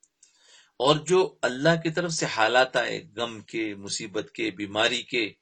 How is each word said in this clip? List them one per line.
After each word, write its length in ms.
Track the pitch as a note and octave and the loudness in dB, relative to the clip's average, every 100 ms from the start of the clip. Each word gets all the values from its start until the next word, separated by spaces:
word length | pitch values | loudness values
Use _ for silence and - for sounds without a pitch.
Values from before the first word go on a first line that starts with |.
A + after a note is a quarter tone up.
| _ _ _ _ _ - _ - | _ _ _ _ _ -20 _ 0
और 180 | C3 D#3 | 2 4
जो 420 | - F#3 F#3 - | 4 2 2 0
अल्लाह 320 | B2 B2+ D#3 E3 | -4 0 2 2
की 140 | E3 | 0
तरफ 200 | D#3+ F3 | -4 -4
से 160 | D#3+ D3 | -4 -4
हालात 500 | - A2 B2 C3 B2+ | 2 4 6 4 2
आए, 220 | A#2 A2 | -2 -4
गम 400 | G#2+ G#2+ A#2+ A2 | -8 -8 -8 -8
के, 340 | G#2+ A#2 G#2+ | -10 -6 -6
मुसीबत 580 | G2 G2 - A2+ G#2 G2+ - | -8 -8 -8 -6 -6 -8 -6
के, 140 | A2+ | -6
बीमारी 520 | F#2+ G2+ G#2+ A#2 B2 | -6 -4 2 2 0
के, 340 | A#2 B2 G2+ - | -2 -2 -2 -6